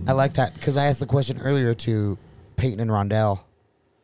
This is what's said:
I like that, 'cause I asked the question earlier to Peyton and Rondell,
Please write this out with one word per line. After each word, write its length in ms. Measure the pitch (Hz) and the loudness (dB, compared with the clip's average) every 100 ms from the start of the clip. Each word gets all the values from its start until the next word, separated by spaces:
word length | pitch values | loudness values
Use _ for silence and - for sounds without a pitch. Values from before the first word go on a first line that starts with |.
| 110 | 0
I 40 | |
like 200 | 135 135 | 2 2
that, 260 | - 127 - | 2 -2 -2
'cause 160 | - 139 | -2 0
I 100 | 143 | 0
asked 120 | 139 | 0
the 60 | 131 | 0
question 340 | 139 131 117 | 0 0 -4
earlier 320 | 131 139 120 | 0 2 2
to 440 | 117 - 110 104 92 - - - - | 0 0 0 0 -4 -10 -20 -10 -4
Peyton 240 | 131 104 | -2 -2
and 100 | 113 | 0
Rondell, 500 | 107 101 110 107 95 - _ _ _ _ _ | 0 2 2 2 0 -6 _ _ _ _ _